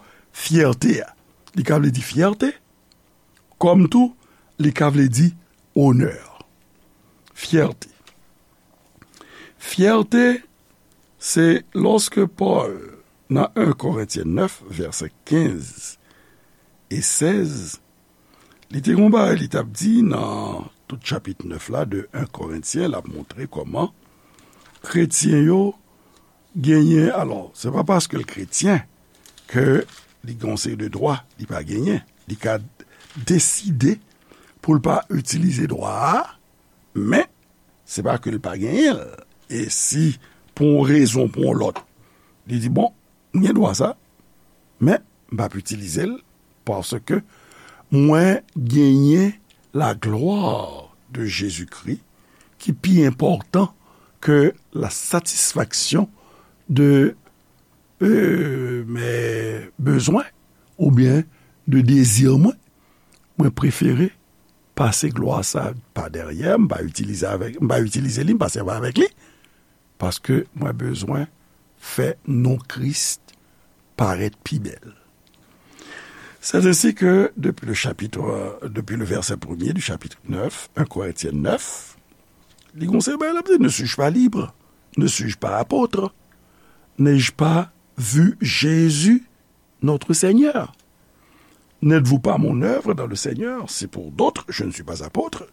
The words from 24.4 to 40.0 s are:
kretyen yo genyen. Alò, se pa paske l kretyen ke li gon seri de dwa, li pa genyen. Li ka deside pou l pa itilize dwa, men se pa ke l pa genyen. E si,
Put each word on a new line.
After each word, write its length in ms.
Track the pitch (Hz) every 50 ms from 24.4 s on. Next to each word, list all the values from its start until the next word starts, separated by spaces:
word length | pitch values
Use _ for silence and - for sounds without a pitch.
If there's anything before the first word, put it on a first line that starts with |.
| _ _ _ _ _ _ _ _ -
kretyen 600 | - - 170 170 160 - - 147 - 160 147 151 160
yo 120 | 180 190 196 202 - - _ _ _ _ _ _ _ _ _ _ _ _ _ _ _
genyen. 560 | 175 131 147 156 156 151 160 165 156 156 170 - 185
Alò, 300 | - 127 113 - - - - -
se 160 | - 123 139
pa 80 | 190 160 151
paske 300 | 196 175 - - - -
l 60 | 117 -
kretyen 540 | - 98 95 - - - 160 202 202 143 - - _ _ _ _ _ _ _ - _ - _ -
ke 320 | - 127 127 135 135 156 - - - - - _ _ _ - 120
li 60 | 120 113
gon 240 | 110 107 107 101
seri 160 | - - - 107 107
de 80 | 104 101
dwa, 240 | 98 - 151 139 - - _ _ -
li 80 | 107 -
pa 140 | 92 80 76
genyen. 380 | 78 98 107 135 196 208 131 - _ _ _ _ -
Li 80 | 107 -
ka 220 | - 110 110 104 107 - - _ - - _ _ - _ - 147 117
deside 720 | - 180 165 - - - - 202 202 156 117 123 151 214 - - _ _ _ _ _ - _ _ _ _ _
pou 160 | - - 156 143
l 60 | -
pa 160 | 160 156 - - -
itilize 560 | 196 151 123 - - 160 175 180 135 123 - 143 -
dwa, 480 | - - 101 101 101 123 147 190 262 339 - - _ _ _ _ _ _ _ _ _ _ _ _
men 320 | 101 101 107 156 262 359 - _ _ _ _ _ _ _ _ _ _
se 240 | _ - - - 98
pa 140 | 127 123 117
ke 80 | - 120
l 80 | 110 104 -
pa 100 | 95 90 95
genyen. 400 | 104 117 156 240 311 294 226 - 76 62 - - - _ _ _ _ _
E 160 | - - - 165 -
si, 380 | - - - - 151